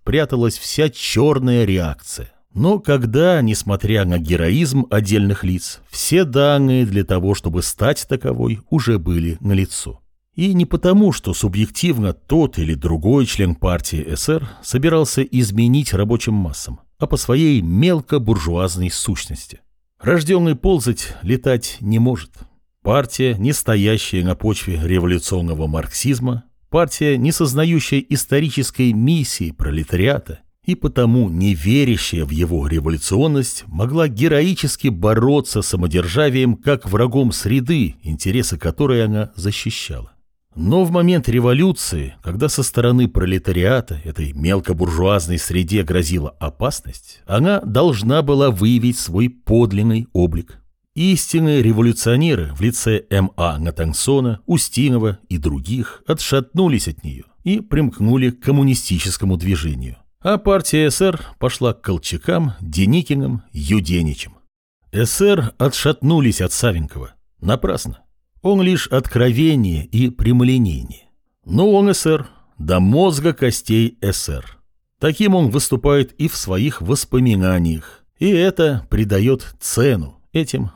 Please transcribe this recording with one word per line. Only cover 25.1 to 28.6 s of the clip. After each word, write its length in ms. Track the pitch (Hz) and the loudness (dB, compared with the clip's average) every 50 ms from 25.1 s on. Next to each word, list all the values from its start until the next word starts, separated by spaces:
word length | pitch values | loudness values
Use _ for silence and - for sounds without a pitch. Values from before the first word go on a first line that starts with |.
| 90 85 - - 95 90 85 82 80 76 80 | 0 0 -2 -2 -4 -2 -2 -4 -4 -4 -4
марксизма, 800 | 76 76 80 78 - - - - 135 139 120 123 127 123 117 - _ _ _ _ _ | -4 -4 -4 -6 -6 -8 -4 -2 -2 -2 -2 -2 -4 -4 -6 -8 _ _ _ _ _
партия, 460 | - 160 170 139 - - 151 147 139 | 0 0 0 0 -2 -2 0 0 2
не 160 | 123 123 151 | 2 2 0
сознающая 680 | 160 - 170 135 120 147 160 170 170 156 - - 143 139 | 0 0 0 0 0 0 2 2 2 0 0 0 -2 -2
исторической 920 | - - 147 131 - - 139 143 156 151 - 139 | -2 -2 -4 -4 -2 0 0 0 0 0 -2 -4